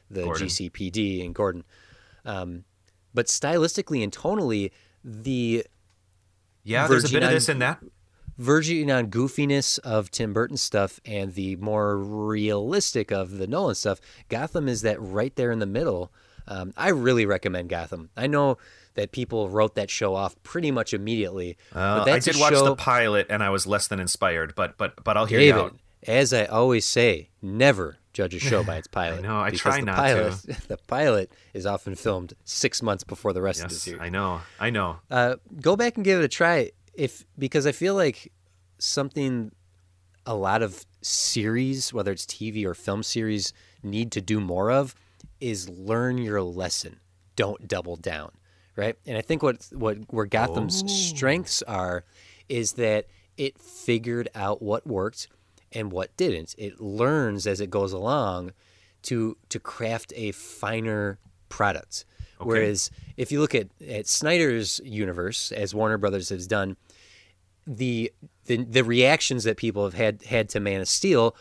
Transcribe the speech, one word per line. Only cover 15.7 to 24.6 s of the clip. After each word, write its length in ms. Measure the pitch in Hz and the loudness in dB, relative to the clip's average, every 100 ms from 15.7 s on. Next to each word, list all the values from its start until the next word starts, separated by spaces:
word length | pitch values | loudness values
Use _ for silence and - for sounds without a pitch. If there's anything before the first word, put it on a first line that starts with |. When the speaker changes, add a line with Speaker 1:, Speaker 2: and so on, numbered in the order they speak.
| 113 160 90 90 _ _ - - | 0 0 -2 -6 _ _ -20 -10
Speaker 1:
Um, 260 | 95 92 - | -8 -8 -2
I 120 | 185 | 2
really 360 | 151 123 120 101 | 4 4 4 4
recommend 440 | 95 98 90 87 | 2 0 -4 -4
Gotham. 400 | 85 80 87 80 110 | -6 -6 -12 -12 -6
I 100 | 135 | 0
know 300 | 147 139 123 - - _ - | 2 2 0 -8 -20 _ -6
that 160 | 104 | -6
people 380 | 131 120 113 95 | -4 -4 -2 0
wrote 260 | 107 107 107 | 2 2 2
that 140 | 98 | -4
show 260 | - 101 95 | -2 0 0
off 260 | 98 - | -2 -6
pretty 280 | - 175 151 | -8 -2 0
much 220 | 123 107 | 0 -2
immediately, 640 | 101 107 113 92 95 87 - - | -4 -2 -2 -2 -4 -8 -10 -12
Speaker 2:
Uh, 260 | 95 98 107 | -2 2 4
Speaker 1:
but 60 | 131 | 4
that's 220 | - 160 | 4 4
Speaker 2:
I 40 | |
did 60 | 143 | 4
Speaker 1:
a 20 | |
Speaker 2:
watch 120 | 151 | 6
Speaker 1:
show 120 | 139 139 | 8 6
Speaker 2:
the 100 | 135 | 4
pilot, 520 | 135 120 113 101 95 | 2 4 4 4 2
and 140 | 104 | 0
I 60 | 98 | 2
was 160 | 98 95 | 0 2
less 200 | 101 - | 0 0
than 120 | 98 | -2
inspired, 560 | 90 - 95 82 80 | -2 0 0 0 -4
but, 220 | - | -2